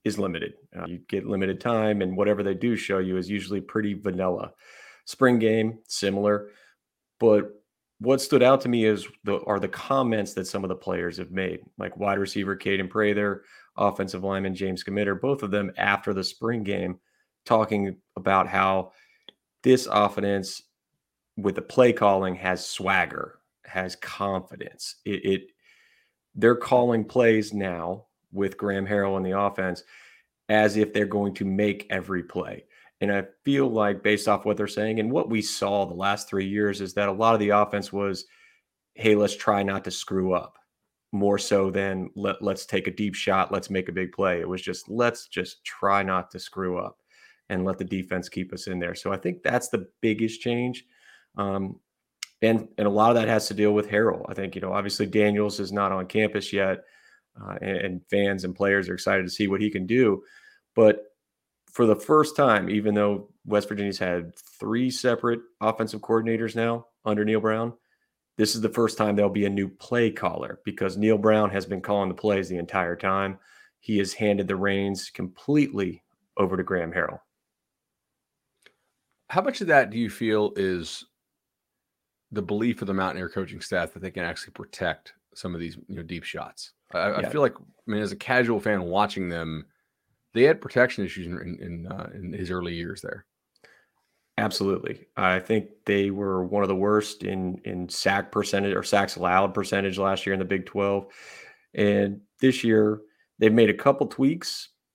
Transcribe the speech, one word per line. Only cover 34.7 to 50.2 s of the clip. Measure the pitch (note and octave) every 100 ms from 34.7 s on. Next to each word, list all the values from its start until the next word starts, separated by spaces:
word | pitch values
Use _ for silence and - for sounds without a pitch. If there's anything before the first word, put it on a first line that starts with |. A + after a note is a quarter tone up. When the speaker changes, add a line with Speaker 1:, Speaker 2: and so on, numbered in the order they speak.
| G#2+ G#2+ A2
Speaker 1:
and | A2
what | C3+ -
we | A2
saw | G#2 - G2 G2+
the | F2+
last | F2 G2 G2+ -
three | G2 F#2+
years | G#2 G#2 G2
is | F#2+
that | G2+ G2+
a |
lot | F#2+ A2+
of | A2+
the | G#2
offense | G#2 G#2 G2+ G2
was, | G2 G2 F2+ - _ _ _ _ _ _
"Hey, | - A2+
let's | G#2 G2+ -
try | - G2+
not | G2 G2
to | F#2+
screw | - - F#2+ F#2
up," | F2 - _ _ _ _ _ _
more | G2+ G2+ G2+
so | - G2+ F#2+
than | G2 G2 F#2+ F2+
"Let, | G2+ G2 -
let's | G2+ -
take | - G2+ F#2
a |
deep | F2+ G#2
shot, | F#2 G2+ F#2+ F#2
let's | G2 -
make | F#2+ F#2
a |
big | F2+ F2+
play." | - G2 F2
It | F2
was | F#2
just, | F#2 F#2 -
"Let's | A2+ A#2+ A#2 -
just | - F2+ -
try | - - G2 G2+
not | F#2+ F#2 F2
to | F2+
screw | - G2 F#2 F2+
up | - - _ _ - _ -
and | F#2
let | F#2+ F#2
the |
defense | F#2 F#2+ F#2 F#2 -
keep | F2+ F#2
us | F#2 G2
in | F2+
there." | F2
So | F2+ G2
I | F#2+
think | F3+ F3
that's | - B2 -
the | A2 F#2 _
biggest | A2+ G#2+